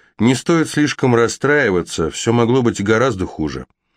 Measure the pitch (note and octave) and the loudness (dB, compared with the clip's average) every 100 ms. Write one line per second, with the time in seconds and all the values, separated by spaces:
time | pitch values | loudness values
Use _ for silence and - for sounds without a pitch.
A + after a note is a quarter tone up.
0 | _ - A2+ C3 - E3 D3 - D3 - | _ -2 0 0 0 0 0 0 -2 0
1 | C3 A#2 A2+ - C3+ D3 A#2+ F2+ E2+ - | 2 2 2 0 0 2 2 0 -2 -4
2 | D#2+ - - A#2+ A#2 C3 A#2+ F#2+ G2+ A2 | -4 -2 0 2 2 2 0 0 0 2
3 | C3 G2 F2+ - D2+ C2 B1+ _ _ | 0 -2 -6 -6 -6 -8 -14 _ _